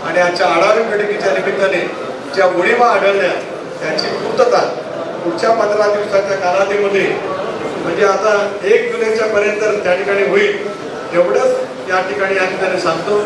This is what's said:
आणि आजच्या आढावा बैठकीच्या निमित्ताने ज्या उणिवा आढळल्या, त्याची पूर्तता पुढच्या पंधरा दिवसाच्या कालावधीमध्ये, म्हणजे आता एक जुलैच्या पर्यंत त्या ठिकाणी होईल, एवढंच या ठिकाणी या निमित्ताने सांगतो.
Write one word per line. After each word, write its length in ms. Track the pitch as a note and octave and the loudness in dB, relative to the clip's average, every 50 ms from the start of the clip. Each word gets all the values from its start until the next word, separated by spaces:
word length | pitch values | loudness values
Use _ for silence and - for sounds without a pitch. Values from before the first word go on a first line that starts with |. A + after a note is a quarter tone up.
| - | -6
आणि 160 | E3+ E3+ F3+ | -2 0 2
आजच्या 280 | F3+ F3 F3 F3+ F#3+ F3 | 2 2 2 2 2 2
आढावा 260 | E3+ E3+ F#3+ G3+ G#3+ | 2 4 4 4 4
बैठकीच्या 580 | A3+ A3+ A3 G#3+ G3+ G3+ - G#3 - - G3 F#3 | 2 2 0 0 -2 0 -2 -2 -2 0 0 0
निमित्ताने 460 | F#3 F#3 F#3+ - G3 G3 F#3+ F#3 F3 - - - - - - - - - - - | 0 -2 -2 -2 0 0 0 0 0 -2 -4 -6 -8 -8 -10 -10 -10 -10 -8 -2
ज्या 100 | F#3 F#3+ | 2 2
उणिवा 420 | F#3 F3 E3+ F3+ - - A#3+ A#3+ A#3+ | 2 2 2 2 2 4 4 4 4
आढळल्या, 460 | A3+ G3 F#3+ G3 G3 G3 F#3 F3 E3 D#3+ - - - - - - - - | 4 4 2 2 2 2 2 0 0 -2 -6 -8 -10 -10 -10 -10 -10 -8
त्याची 260 | D#3+ D3+ D#3 D#3 - - | -6 -4 -4 -4 -4 -4
पूर्तता 520 | - - - - - - B3+ - - - - - - - - - - - - - - - - | -4 -4 -4 -4 2 2 4 4 4 2 0 0 -4 -6 -8 -8 -8 -8 -8 -8 -8 -6 -4
पुढच्या 260 | E3+ E3 - - A3 | -4 -4 0 2 2
पंधरा 380 | A3+ A3 G#3 G#3 G#3 G#3 G#3 G3+ G#3 | 2 2 2 0 2 2 2 2 2
दिवसाच्या 420 | G#3 G#3 - G3 G3 G3 G3 G3 F#3+ | 0 -2 0 0 0 0 2 -2 -2
कालावधीमध्ये, 800 | F#3+ F3+ F3+ F#3+ G3 F#3+ G3+ G3+ G3+ G3 G3 F#3+ F3 - - - - - F#3 F#3+ - - - - - - - - | 0 0 2 2 2 2 2 0 0 2 2 0 0 0 -2 -2 -4 -6 -6 -6 -6 -6 -6 -6 -6 -6 -6 -6
म्हणजे 280 | - D#3 E3+ F#3+ G#3 | -4 -4 0 2 2
आता 520 | G3 G3 F#3+ G3 G#3+ G#3 G3+ G3+ - - - E3+ | 2 2 2 2 2 2 2 0 -2 -4 -4 2
एक 280 | F#3+ A3 A#3+ A#3 A#3+ | 2 2 4 2 0
जुलैच्या 360 | - A#3 A3+ A3 A3 A3 G#3+ - | -2 -2 0 0 0 0 0 0
पर्यंत 560 | - G3+ G#3 G#3 G#3 G#3 G#3+ G#3+ F#3+ - F3+ | 2 2 2 2 0 0 0 0 0 0 0
त्या 120 | F3+ F3+ | 0 0
ठिकाणी 320 | F#3 G3 G3 G3 G3 G3 F3+ | 0 0 0 0 2 2 2
होईल, 400 | F3 G3+ G#3 G3+ - - - G#3 - - - - - - - - E3 | 4 2 2 2 0 -2 -4 -6 -8 -8 -10 -10 -8 -8 -8 -4 2
एवढंच 420 | E3+ F3+ F3 - - - - - - - - - - - F#3 | 2 2 4 4 2 2 2 2 0 -2 -6 -8 -10 -6 -2
या 120 | F#3 F#3 | -2 0
ठिकाणी 340 | F#3 F#3+ G3+ G3+ G3 F#3+ G3 | 0 -2 -2 -2 -2 0 0
या 60 | F#3+ | 0
निमित्ताने 380 | F#3 F#3 F#3 - F#3+ F3+ F3 E3+ | 0 -2 -2 -2 -2 0 0 0
सांगतो. 400 | E3+ E3+ D#3+ D#3+ E3+ F#3 G#3 G#3 G#3 | 0 0 -2 -2 0 0 0 0 0